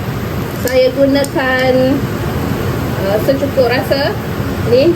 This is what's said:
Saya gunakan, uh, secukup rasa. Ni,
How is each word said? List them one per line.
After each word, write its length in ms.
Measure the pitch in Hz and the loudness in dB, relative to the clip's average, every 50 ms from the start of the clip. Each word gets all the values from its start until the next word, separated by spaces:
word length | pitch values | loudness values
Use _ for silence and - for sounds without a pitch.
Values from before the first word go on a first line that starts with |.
| - - - - - - - - - - - - | -6 -6 -6 -6 -6 -6 -4 -6 -6 -6 -6 -6
Saya 320 | - 247 262 254 254 254 | -4 0 2 2 2 2
gunakan, 800 | 254 277 277 277 269 277 277 - - 311 262 254 262 254 262 262 254 262 254 262 285 - - - - - - - - - - - - - - - - - - - - - 196 196 | 2 2 2 4 4 2 0 0 0 -2 0 0 0 2 2 2 2 4 2 2 2 0 -2 -2 -4 -4 -4 -4 -4 -2 -2 -2 -2 -2 -2 -2 -2 -2 -4 -4 -4 -2 -2 0
uh, 100 | 202 233 240 | 0 0 2
secukup 480 | 240 269 269 285 254 - 269 254 233 | 0 0 0 0 0 0 2 2 2
rasa. 400 | 247 262 269 - 285 269 285 349 415 - - - - - - - - - - 220 | 2 0 0 0 0 0 0 0 -2 -4 -4 -4 -4 -4 -4 -4 -4 -2 0 2
Ni, 240 | 240 254 285 349 339 | 4 4 4 4 2